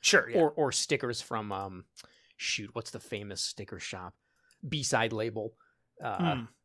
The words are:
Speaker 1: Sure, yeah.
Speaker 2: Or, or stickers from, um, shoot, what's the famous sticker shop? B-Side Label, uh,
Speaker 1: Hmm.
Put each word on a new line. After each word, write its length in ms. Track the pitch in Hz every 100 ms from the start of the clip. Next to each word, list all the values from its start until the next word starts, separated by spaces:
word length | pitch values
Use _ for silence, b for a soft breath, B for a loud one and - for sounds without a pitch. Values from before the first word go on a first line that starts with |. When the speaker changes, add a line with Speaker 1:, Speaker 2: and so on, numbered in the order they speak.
Speaker 1:
Sure, 280 | - 190 -
yeah. 80 | 180
Speaker 2:
Or, 120 | 156
or 200 | 156 139
stickers 500 | - - 143 123 113
from, 300 | - 113 104
um, 340 | 98 98 92 - - - _ _ -
shoot, 320 | - - 101
what's 180 | 117 -
the 80 | 110
famous 420 | - 104 101 92
sticker 380 | - - 98 92
shop? 340 | - 92 90 - _ _ _ _ 139
B-Side 440 | 151 - 120 113
Label, 400 | 110 113 107 107 - _ _ _ -
uh, 340 | 123 98 170 131
Speaker 1:
Hmm. 80 | 113 _